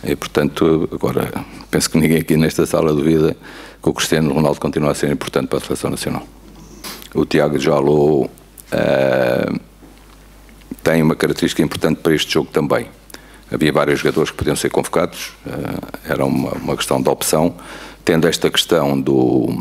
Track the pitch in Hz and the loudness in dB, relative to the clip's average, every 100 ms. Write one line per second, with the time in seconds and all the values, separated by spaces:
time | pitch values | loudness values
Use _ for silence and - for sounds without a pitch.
0 | - 73 - - 73 - 82 80 85 - | -4 -4 0 0 0 2 2 2 0 -4
1 | - 64 - - - - - 78 - 82 | -2 -2 -4 -8 -12 -16 -4 -2 0 2
2 | 78 80 80 78 80 - 78 82 80 76 | 4 2 2 2 2 2 0 2 2 2
3 | 76 80 80 - - - - - - 69 | 2 4 2 0 -14 -20 -20 -4 -4 -2
4 | - 78 78 71 73 71 73 78 73 - | 0 2 2 2 0 0 -2 0 0 0
5 | 71 71 - 69 65 67 - 67 - 69 | -2 -2 -2 -4 -2 -4 -4 -6 -4 -4
6 | - 65 - - - - - - - - | -6 -6 -10 -20 -20 -20 -20 -18 -16 -16
7 | - - 73 76 73 73 71 73 69 76 | -6 -2 2 2 2 2 2 2 4 4
8 | 73 73 62 - - - - 78 73 69 | 4 2 0 -6 -20 -20 -6 -2 2 2
9 | 67 65 62 62 - - - - - - | 2 2 2 0 -2 -6 -10 -20 -20 -20
10 | - - - - - - - - 78 80 | -20 -20 -20 -20 -20 -20 -18 -4 0 2
11 | 78 78 76 76 82 - 80 - 82 78 | 2 2 -2 0 0 0 -2 0 -2 0
12 | 82 78 - 78 67 - 73 58 58 - | 0 0 2 -2 0 -2 0 -2 -4 -16
13 | - - - - - - 78 71 71 69 | -20 -20 -20 -20 -10 -2 2 2 2 0
14 | 73 67 76 - 73 71 - - - 78 | 0 0 -2 -2 -2 -2 -2 -2 -2 -2
15 | 85 - - - - - - - - - | -2 -6 -14 -14 -12 -8 -6 -8 -10 -14
16 | - 69 69 65 64 - 73 67 - 67 | -6 -2 0 0 -2 -4 -4 -4 -2 0
17 | 67 67 - 78 85 - - - - - | 2 0 0 2 2 -2 -16 -18 -18 -4
18 | - 80 82 78 80 - - 85 71 69 | 2 4 2 2 0 0 2 2 2 0
19 | 67 67 64 62 57 57 | 2 2 4 2 0 -4